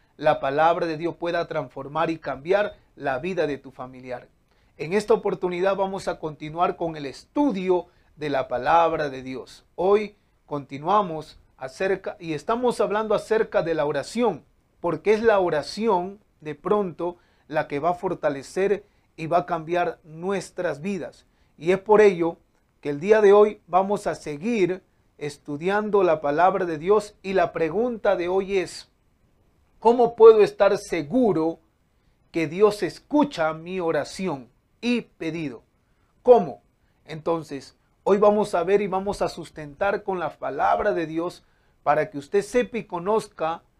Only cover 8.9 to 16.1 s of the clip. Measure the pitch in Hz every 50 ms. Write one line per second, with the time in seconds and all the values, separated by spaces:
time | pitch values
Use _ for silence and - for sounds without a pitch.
8.9 | 160 156 151 143 131 131 127 131 131 123 101 - - - _ _ _ - 170 190
9.9 | 208 214 214 202 - _ _ _ _ _ _ - 147 143 139 - 139 135 147 170
10.9 | 196 214 208 175 160 156 151 - - - _ _ _ - 131 135 - - 196 190
11.9 | 196 190 - - - - 175 165 156 143 - - 226 247 254 247 220 - 220 180
12.9 | 196 214 220 214 214 185 - - 220 220 208 - - 202 180 165 165 156 147 147
13.9 | 151 143 131 - - 220 247 226 170 127 - _ _ _ _ _ _ _ - 170
14.9 | 160 151 - 196 220 208 226 226 214 196 185 175 156 151 135 - - 196 220 233
15.9 | 202 175 175 190